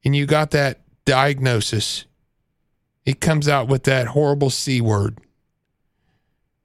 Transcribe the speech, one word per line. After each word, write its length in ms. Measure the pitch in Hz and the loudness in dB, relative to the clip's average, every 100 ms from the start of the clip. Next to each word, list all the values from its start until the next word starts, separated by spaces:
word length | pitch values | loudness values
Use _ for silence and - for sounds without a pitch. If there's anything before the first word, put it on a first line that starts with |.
and 120 | 135 143 | 0 0
you 100 | 143 | 2
got 240 | 151 151 | 2 2
that 300 | 147 139 - _ _ | 0 0 -4 _ _
diagnosis. 1000 | - 131 139 139 131 117 - 110 - - - _ _ _ _ _ _ _ _ _ - | 0 2 2 0 0 0 -2 -4 -6 -8 -14 _ _ _ _ _ _ _ _ _ -6
It 140 | 135 | -2
comes 280 | - 156 147 | 0 0 0
out 200 | 143 123 | 0 0
with 160 | 135 | 0
that 240 | - 131 117 | 2 0 0
horrible 400 | 147 147 143 139 | 0 0 0 0
C 320 | - - 127 | -2 -4 -2
word. 380 | 113 104 101 110 _ _ _ _ _ _ _ _ _ _ _ _ _ _ | 0 0 -2 -6 _ _ _ _ _ _ _ _ _ _ _ _ _ _